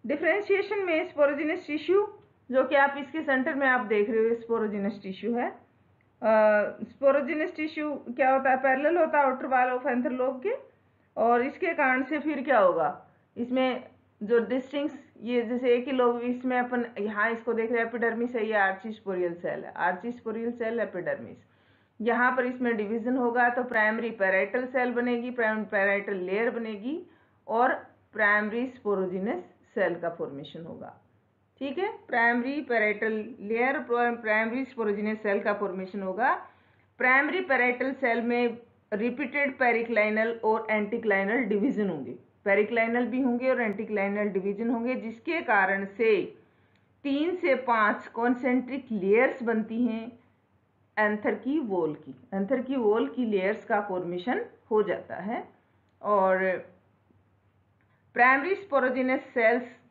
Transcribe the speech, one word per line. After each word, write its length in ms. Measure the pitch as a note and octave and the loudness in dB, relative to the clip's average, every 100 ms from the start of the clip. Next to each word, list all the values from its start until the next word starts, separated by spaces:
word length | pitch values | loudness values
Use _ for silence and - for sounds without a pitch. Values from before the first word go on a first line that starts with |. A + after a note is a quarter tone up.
| A3+ | -4
Differentiation 720 | D4+ E4 G4 G4+ G4 - G#4 | -2 0 0 2 0 0 -2
में 360 | F#4 D#4+ F4+ | 0 -2 -2
sporogenous 520 | - C#4+ C#4+ D4+ F4 - | 2 2 2 -2 -4 -6
tissue 520 | D4 - F#4+ G#4 - - _ - | -6 2 2 2 -8 -20 _ -2
जो 140 | C4 | 0
कि 100 | C4 | 4
आप 200 | C#4+ C#4 C#4 | 4 4 2
इसके 240 | - D#4+ | -8 -6
center 320 | D4 C4 C4 | 0 0 0
में 120 | C#4 C4+ | 0 2
आप 140 | B3+ | 2
देख 300 | G#3 G#3+ G#3 | 2 2 2
रहे 80 | A3+ | 2
हो, 100 | A3+ | 2
sporogenous 760 | A#3 - A3+ G#3+ G3+ G3 G3+ | 0 -2 -2 -2 -2 -4 -4
tissue 320 | F#3+ F#3 G3+ | -12 -8 -4
है। 160 | A#3+ E4 - _ _ _ _ _ _ | -2 -4 -6 _ _ _ _ _ _
अ, 100 | G#3+ A3 G#3+ G#3 G3+ - | 4 6 6 4 2 -6
sporogenous 800 | G#3+ - C4+ C#4+ C4 D#4 F4+ F4 | -14 2 4 4 0 -2 -4 -4
tissue 380 | D#4 D#4 D4+ | -6 -4 -6
क्या 380 | C#4 - A#3+ C4 | -6 -10 0 4
होता 180 | C4+ C4 | 4 2
है, 60 | B3+ | 2
पैरेलल 420 | C4+ C4 D4 F4 | 2 2 2 2
होता 220 | D#4+ D4 | 2 4
है 60 | C#4 | 2
outer 220 | B3+ C#4+ | 0 0
wall 300 | B3+ B3+ B3 | 2 2 0
of 140 | C4+ | 0
anther 260 | B3 B3 B3+ | 0 -2 -2
lobe 220 | B3+ B3+ | -2 -2
के, 100 | F#4+ C5 - _ _ _ _ - | -4 -4 -8 _ _ _ _ 0
और 260 | A3+ A#3+ | 4 4
इसके 320 | C4 - F4 | 2 -2 -2
कारण 280 | E4 C4 B3+ | 2 2 2
से 160 | C4+ D4+ | 0 -2
फिर 240 | D4+ D4 | -2 -4
क्या 160 | C#4 A#3+ | 2 4
होगा, 480 | F#3+ E3 D3+ - - _ _ - | 6 4 -2 -4 -18 _ _ -10
इसमें 540 | A#3+ B3+ C4 A#3+ - _ _ _ | -2 0 0 -2 -10 _ _ _
जो 160 | G#3 A#3 | 2 2
distinct, 560 | G3+ B3+ B3 C#4+ D4 - - - | 2 -2 -4 -6 -6 -8 -20 -14
ये 220 | G#3+ A#3+ | -2 -2
जैसे 320 | A3 B3 C4 | 0 0 2
एक 120 | A#3+ B3 | 2 2
ही 60 | |
लोब, 280 | B3+ B3 A#3+ | 2 2 2
इसमें 380 | A#3+ B3 B3+ B3 | -2 -2 0 0
अपन 280 | B3 B3 A#3 - | 0 -2 -4 -4
यहाँ 320 | G#3 G#3 A3 | -4 0 0
इसको 220 | A3+ - | 0 -2
देख 200 | A3 A3+ | -2 0
रहे 80 | A#3+ | 0
हैं, 80 | A3+ | 0
epidermis 460 | A#3 A#3 A3 A#3+ | 0 -2 0 -2
है, 120 | B3 G#3+ | -2 0
ये 80 | |
archisporial 800 | G#3+ F#3+ F#3+ A3+ G#3+ G3 F#3 F3 | 2 2 0 -10 -10 -6 -2 -2
cell 300 | E3+ E3 D3+ | -4 -6 -6
है, 100 | - | -10
archisporial 800 | - F3 F#3 A#3+ A#3+ A3+ A3 A#3 | -2 -2 -2 -6 -8 -8 -6 -6
cell 280 | A#3+ A3+ A#3 | -4 -4 -4
epidermis। 560 | G3 F3+ D#3 C3+ A2+ E2 _ _ _ _ _ _ | -4 -4 -6 -6 -10 -18 _ _ _ _ _ _
यहाँ 340 | A3 A3+ B3 B3+ | -2 2 2 2
पर 80 | |
इसमें 320 | B3 B3+ B3 A3 | -2 -2 -2 0
डिवीजन 400 | G#3 A3+ A#3 C4 | -2 -4 -2 0
होगा 320 | A#3+ A#3+ A#3+ | 0 2 2
तो 160 | B3 | 2
प्राइमरी 460 | A#3+ A3+ G#3+ A3+ A3+ | -2 2 2 0 -6
पैराइटल 560 | A3 F#3+ F#3+ G3+ B3 B3+ | 0 2 2 2 -2 -2
सेल 260 | C4 B3 | -2 0
बनेगी, 380 | A#3+ B3 A#3+ B3 | 0 0 -2 -4
प्राइमरी 340 | B3 A3 G#3+ | -2 0 0
पैराइटल 500 | G#3 G#3 G3+ G3+ G3+ | -2 2 2 2 -2
लेयर 360 | G3 F3+ G3+ A#3 | -4 -2 0 0
बनेगी 560 | A3+ A3+ G#3 A#3 E4+ - _ _ _ - | -2 -6 -6 -6 -8 -10 _ _ _ -4
और 200 | A3+ B3+ - - _ _ | 2 2 0 -8 _ _
प्राइमरी 540 | - G#3 G#3 G#3+ A#3 B3+ | 0 4 4 2 -2 -4
स्पोरोजिनस 760 | - G#3 F#3+ F#3 F#3 G3+ F4+ - _ _ | -4 -2 0 0 -2 -4 -4 -8 _ _
सेल 260 | A3 F3+ E3+ | -2 0 0
का 100 | E3+ | -4
फॉर्मेशन 540 | E3 D3+ C#3 - E3 | -6 -8 -8 -14 -14
होगा। 360 | E3+ - - - _ _ _ _ _ _ | -14 -14 -16 -18 _ _ _ _ _ _
ठीक 200 | C#4 D4+ | -6 -4
है, 140 | G4+ A#4 - | -4 -6 -2
प्राइमरी 520 | A#3+ A#3 A#3+ B3+ C#4+ | 4 4 4 0 -4
पैराइटल 520 | C4 A#3 G#3+ G#3 A3 A3 G#3+ - | 0 2 2 2 -2 -2 -6 -12
लेयर, 460 | G3+ A3+ B3+ D4 - | -4 0 0 0 -2
प्राइमरी 720 | A#3+ A#3+ A#3 A3 G#3+ A3+ B3 | 0 2 0 0 0 0 -2
स्पोरोजिनस 580 | C4 - G#3+ G3+ G#3+ G#3+ | -6 -4 -2 0 -2 -2
सेल 180 | G#3+ G3+ | 0 0
का 140 | G#3+ | 0
फॉर्मेशन 480 | G#3 G3+ F#3 F#3 G#3 | -2 -4 -4 -8 -6
होगा। 460 | F#3+ F#3 C4 F#4 - _ _ _ _ _ | -6 0 0 0 -6 _ _ _ _ _
प्राइमरी 420 | B3+ C4+ D4 F4+ | 4 4 2 -2
पैराइटल 520 | F#4 C4 B3 A#3+ C4 | 0 2 2 0 -4
सेल 300 | C4+ B3 A#3 | 0 0 0
में 360 | A#3 A#3+ A#3+ A3+ - _ _ | 0 0 0 -2 -16 _ _
रिपीटेड 680 | G#3 A#3+ B3 D4 C#4+ C#4+ C4+ | -2 -2 -2 -4 -2 -2 0
पेरिक्लाइनल 840 | B3 A#3 A3+ A3 G#3+ G#3+ A3 A#3 | 2 2 0 2 2 2 0 0
और 220 | A3 A3 A3 | 0 0 0
एंटीक्लाइनल 760 | G#3+ G#3 A#3 A3 G3 G3 B3 | -2 0 -2 0 2 2 0
डिवीजन 460 | G#3+ G#3 B3+ G3 G3 | 0 0 0 0 -2
होंगे, 240 | D#3 A#2+ - - _ | -4 -8 -12 -18 _
पेरिक्लाइनल 600 | G3+ G3+ G#3+ A#3 A3+ A#3+ B3 | 2 2 4 2 0 0 0
भी 160 | B3+ | 0
होंगे 280 | B3+ A#3+ C4 | 0 0 0
और 100 | A#3+ | 0
एंटीक्लाइनल 680 | A3 G3 G#3 G#3 G3 G3+ G#3 | 0 -2 -4 -2 0 0 -2
डिवीजन 420 | F#3+ G3 G3+ A#3 | -2 -2 -2 -2
होंगे, 240 | A#3 A#3 | -2 -2
जिसके 460 | B3 A3 A3+ - E4 | -4 -6 -10 -4 -4
कारण 440 | A#3+ G#3 F#3+ G3 | 2 2 4 0
से 540 | G3 - A3+ G3 - - _ _ _ _ _ _ | -4 0 2 2 0 -12 _ _ _ _ _ _
तीन 340 | C#4+ C#4 E4 F4+ | -4 -2 -2 -2
से 180 | F4 | 0
पांच 520 | B3+ B3 A3+ G#3 A3 - | 0 2 2 2 0 -8
कॉन्सेंट्रिक 800 | - A#3+ B3 C4 B3+ B3 C4+ - | -2 0 0 0 0 -2 -8 -6
लेयर्स 500 | G#3+ F#3+ A3 C4 - | -2 2 4 4 0
बनती 440 | A3+ A3 G#3+ A3+ B3 | -2 -2 -2 -2 -2
हैं 340 | A3+ A3+ - _ _ _ _ _ _ _ - | -2 -8 -16 _ _ _ _ _ _ _ 0
एंथर 380 | G#3+ G#3 B3+ G#3 | 2 2 -2 -2
की 220 | B3+ D#4 | -2 -2
वॉल 340 | A#3+ F#3 D#3 D3 | 0 -2 -2 -4
की, 180 | - - - | -14 -20 -8
एंथर 260 | G3 G3 B3+ | -4 -2 -2
की 140 | B3 C4+ | -2 0
वॉल 280 | G#3+ A3 C4+ | 2 2 0
की 160 | B3+ A3+ | -2 0
लेयर्स 380 | G3+ F#3+ G#3+ | 0 0 -2
का 160 | - G#3+ | -2 -2
फॉर्मेशन 640 | G#3 F3+ E3+ F3+ A#3+ E4+ A#4+ - _ | 0 -4 -4 -6 -2 -4 -4 -14 _
हो 120 | G#3+ | 0
जाता 320 | F3+ - - - | 2 -2 -6 -10
है। 240 | F#3+ C#4 - _ _ _ _ _ | -6 -8 -8 _ _ _ _ _
और 420 | - G#3 F#3+ F#3 F#3+ F3+ - - _ _ _ _ _ _ _ _ _ _ _ _ _ A3+ | 0 2 4 4 2 -2 -8 -20 _ _ _ _ _ _ _ _ _ _ _ _ _ 4
प्राइमरी 380 | B3 C4+ E4 G4+ | 6 6 2 -4
स्पोरोजिनस 680 | - C#4 B3+ B3 B3+ C#4+ - | 0 0 2 0 0 -2 -2
सेल्स 460 | B3 A3 A#3+ B3 - _ | 2 2 2 -2 -16 _